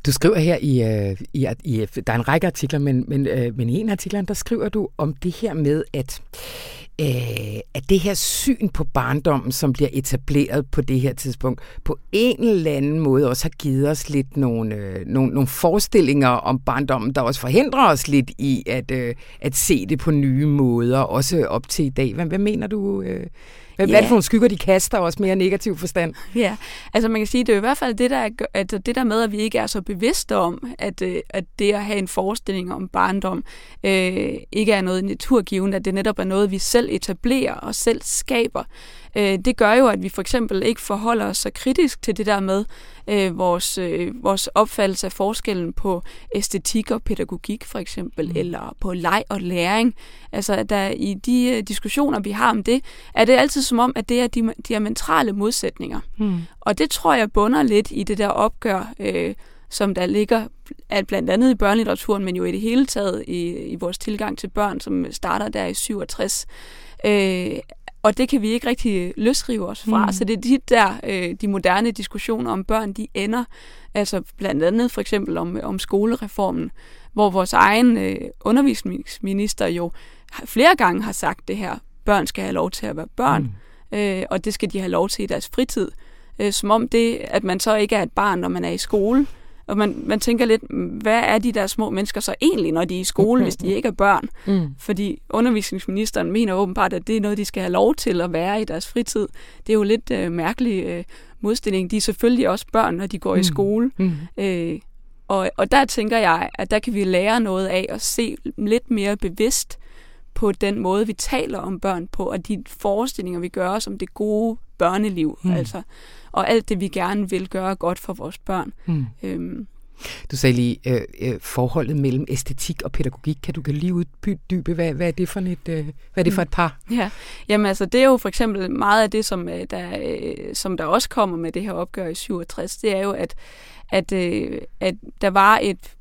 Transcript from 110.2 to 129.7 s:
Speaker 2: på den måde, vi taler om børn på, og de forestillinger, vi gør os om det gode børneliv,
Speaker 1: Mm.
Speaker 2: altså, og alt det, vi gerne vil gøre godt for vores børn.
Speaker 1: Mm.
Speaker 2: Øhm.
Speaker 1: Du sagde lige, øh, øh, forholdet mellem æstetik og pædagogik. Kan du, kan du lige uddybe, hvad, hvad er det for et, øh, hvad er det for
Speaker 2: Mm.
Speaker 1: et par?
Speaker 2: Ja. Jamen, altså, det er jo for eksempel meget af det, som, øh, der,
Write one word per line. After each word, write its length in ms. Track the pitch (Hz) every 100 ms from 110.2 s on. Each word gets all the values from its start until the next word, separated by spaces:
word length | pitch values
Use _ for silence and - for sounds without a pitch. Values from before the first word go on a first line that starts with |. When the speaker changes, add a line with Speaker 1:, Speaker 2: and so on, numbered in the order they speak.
| -
Speaker 2:
på 180 | - 208
den 280 | 196 202 208
måde, 280 | 190 196 220
vi 60 |
taler 460 | 202 - 262 - 208
om 200 | - 185
børn 280 | 196 180 180
på, 160 | - 185
og 160 | 180 -
de 160 | 208 -
forestillinger, 720 | - 208 202 254 - 180 175
vi 80 | 180
gør 200 | 190 185
os 180 | 208 214
om 100 | 196
det 160 | 185
gode 440 | - 214 214 226 226 - -
børneliv, 640 | 170 190 214 180 156 -
Speaker 1:
Mm. 80 | 180
Speaker 2:
altså, 300 | 170 123 - - - - - -
og 180 | - 190
alt 200 | 226 -
det, 100 | 196
vi 80 | 196
gerne 420 | 190 180 208 190
vil 200 | 185 190
gøre 260 | 190 185 190
godt 240 | 170 180
for 140 | -
vores 240 | 214 156 -
børn. 360 | - 185 - - -
Speaker 1:
Mm. 200 | 160 120 -
Speaker 2:
Øhm. 440 | 190 185 170 - 208 - - - - - -
Speaker 1:
Du 40 | 135
sagde 180 | 131 123
lige, 240 | 120 - 127
øh, 140 | 123 - -
øh, 180 | 123 110
forholdet 560 | - - 123 170 139 151
mellem 280 | 135 131 -
æstetik 520 | 135 - 135 - -
og 100 | -
pædagogik. 460 | - 127 - 151 156
Kan 100 | -
du, 80 | 151
kan 120 | 147
du 60 | 147
lige 140 | 180
uddybe, 800 | 175 175 - 208 196 - 185 156
hvad, 200 | 170 165
hvad 140 | 143 175
er 40 |
det 180 | 165 180
for 100 | 202
et, 80 | 180 175 -
øh, 160 | 160 147
hvad 80 | - - -
er 80 |
det 100 | 175
for 80 | 190
Speaker 2:
Mm. 60 | 175
Speaker 1:
et 40 |
par? 260 | - 170 - -
Speaker 2:
Ja. 180 | 240 277 - - - -
Jamen, 160 | 208 208
altså, 200 | 190 190
det 140 | 247
er 40 | 262
jo 120 | 254
for 120 | 202
eksempel 420 | - 226 196 185
meget 320 | - 202 214
af 80 | 214
det, 140 | 220 214
som, 240 | 190 175
øh, 160 | 170
der, 280 | 185